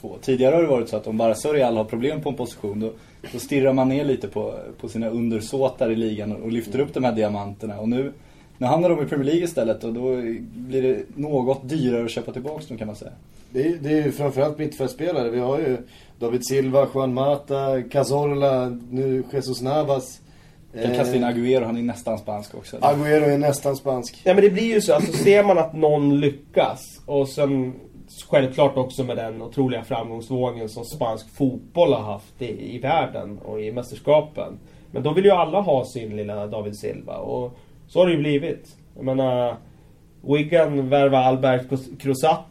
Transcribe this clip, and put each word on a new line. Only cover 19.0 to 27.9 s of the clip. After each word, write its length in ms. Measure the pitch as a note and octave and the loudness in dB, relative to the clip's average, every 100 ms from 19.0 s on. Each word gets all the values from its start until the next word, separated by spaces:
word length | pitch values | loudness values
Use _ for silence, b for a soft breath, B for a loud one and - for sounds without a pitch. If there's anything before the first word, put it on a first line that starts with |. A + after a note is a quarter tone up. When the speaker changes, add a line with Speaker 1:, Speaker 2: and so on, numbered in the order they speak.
| C3+ C3 B2+ | 0 -2 -2
Speaker 2:
Jesus 300 | C#3 B2+ A#2+ | -6 -4 -6
Navas. 580 | B2+ D3+ C#3 C3+ C3 - b b b b - A2+ | -2 0 0 -2 -4 -16 b b b b -16 -4
Speaker 1:
Kan 120 | A#2+ | -2
kasta 220 | C3 B2+ B2+ | 0 2 2
in 60 | |
Speaker 2:
Eh, 40 | B2 | 0
Speaker 1:
Agüero, 360 | A#2+ B2 C3 | 0 2 2
han 120 | A2+ A#2 | 2 -2
är 60 | |
nästan 360 | A#2+ - - A2 | -4 -4 -6 -6
spansk 360 | G#2 G#2 G#2 | -6 -8 -8
också. 220 | - - A#2 | -16 -14 0
Speaker 2:
Agüero 480 | C#3 D3 D3+ D3+ | 2 2 4 4
är 140 | D3 C#3+ | 4 4
nästan 380 | D3 C#3 C#3+ C3 | 2 0 -2 -2
spansk. 440 | C#3 B2+ A#2+ - | -2 -2 -4 -2
Speaker 3:
Ja, 100 | F#3 | 4
men 80 | F#3+ | 8
det 60 | G3+ | 6
blir 240 | F#3 A3+ | 6 2
ju 60 | A3 | 2
så. 140 | - | 4
Alltså, 180 | - F#3+ | 2 2
ser 320 | D#3+ A3 G3+ | 4 6 8
man 140 | G3+ F3 | 8 4
att 160 | D#3+ | 2
någon 460 | D#3 D3+ D3 C#3+ C#3+ | 2 4 4 4 4
lyckas, 800 | D3 C#3 - F#3 C#3+ C3 - - - | 2 -2 -2 0 2 -2 -14 -16 -2
och 220 | C#3+ C3+ | 0 0
sen 440 | - C#3+ C3+ B2+ C3 - | 0 0 0 -2 -8 -18